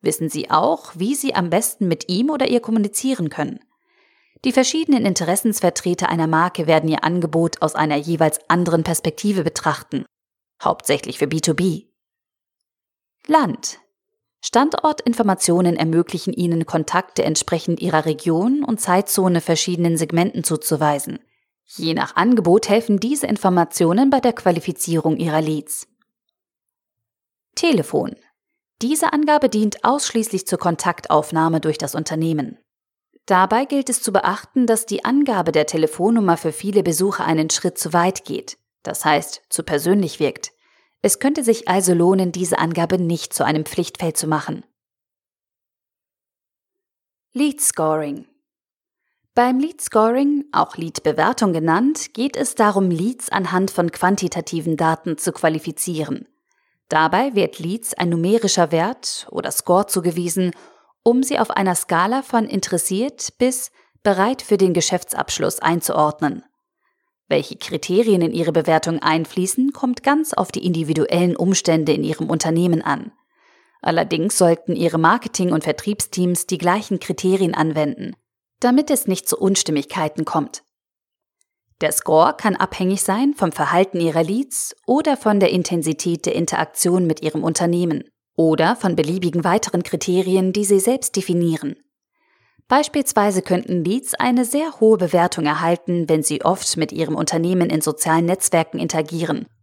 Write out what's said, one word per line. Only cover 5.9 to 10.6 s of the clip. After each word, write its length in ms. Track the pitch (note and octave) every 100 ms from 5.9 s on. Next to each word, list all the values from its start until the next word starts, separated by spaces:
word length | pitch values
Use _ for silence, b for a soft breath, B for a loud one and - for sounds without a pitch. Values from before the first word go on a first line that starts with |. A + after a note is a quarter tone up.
| F3 F3+
einer 180 | E3 D#3+
Marke 400 | D#3+ F3 - D#3
werden 200 | D#3+ D#3+
ihr 140 | D#3
Angebot 580 | D#3+ F3 D#3+ E3 E3 -
aus 140 | D#3
einer 220 | D3+ D#3 D3
jeweils 420 | D#3 D#3+ D#3 - -
anderen 360 | F3+ F3 E3
Perspektive 580 | E3 E3 E3 - G#3 F#3+
betrachten, 640 | D#3+ - D#3+ C#3+ - C#3+ - _ _ _ _ _